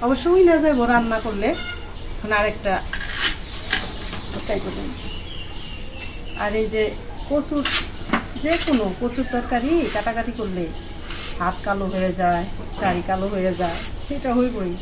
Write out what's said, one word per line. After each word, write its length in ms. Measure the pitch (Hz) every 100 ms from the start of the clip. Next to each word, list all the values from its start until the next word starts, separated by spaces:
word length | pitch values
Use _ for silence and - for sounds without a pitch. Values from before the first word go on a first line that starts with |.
অবশ্য 200 | 233 262 339
উইনা 220 | 359 359 320
যাইবো 200 | 302 269 240
রান্না 260 | 240 233 226 226
করলে। 220 | 202 220 349 - - - - - -
এখন 160 | 214 214
আরেকটা 340 | 208 208 202 185 - - - - - - - - - - - - - - - 202
ওটাই 240 | - 202
করবেন। 240 | - - - - - - - - - - - - - - - - - -
আর 80 | 208 214
এই 60 | 220
যে 80 | 220 214 - - - -
কচুর, 340 | 285 285 294 262 - - - - - - -
যে 100 | 294 330 330
কোনো 180 | 269 202 185
কচুর 260 | 240 240 262
তরকারি 360 | 247 240 247 247 339 240
কাটাকাটি 380 | 208 208 226 226 240
করলে 240 | 208 180 165 - - - - - - 208
হাত 160 | 175 180 -
কালো 200 | 196 190
হয়ে 180 | 190 185 175
যায়, 240 | 180 175 190 - - -
চারি 220 | 202 175 175
কালো 160 | 190 196
হয়ে 180 | 202 185 175
যায়, 180 | 180 170 175 - -
সেটা 240 | 277 262 240
হইবই। 360 | 254 233 185 175